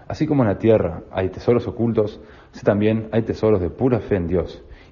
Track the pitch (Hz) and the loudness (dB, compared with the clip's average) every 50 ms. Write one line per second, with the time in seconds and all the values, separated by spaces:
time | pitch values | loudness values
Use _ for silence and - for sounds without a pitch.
0 | - - - - 156 151 151 139 127 104 92 - 104 110 110 104 95 85 82 85 | -12 -10 -6 -4 -2 0 2 2 2 2 0 2 4 4 4 4 4 0 -6 -8
1 | - - - - 95 92 - - - - 123 120 120 107 90 - 110 117 110 110 | -12 -10 -6 -4 -4 -4 -4 -4 0 2 2 2 0 -4 -4 -2 -2 0 2 0
2 | 107 - - - - - - - - - - - - - 107 101 104 107 110 113 | 0 -2 -4 -12 -18 -20 -20 -20 -20 -20 -16 -4 0 0 2 4 2 2 2 0
3 | 110 - - 113 110 - 92 - - 110 107 95 90 82 - - 120 135 123 107 | -2 -2 -2 -2 -2 -2 -2 0 2 2 2 2 0 -2 -4 -2 0 0 0 0
4 | - - 107 95 85 82 90 87 80 - - - - - - - - - | 0 0 -2 -2 0 0 -2 -2 -2 -4 -8 -16 -20 -20 -20 -20 -14 -8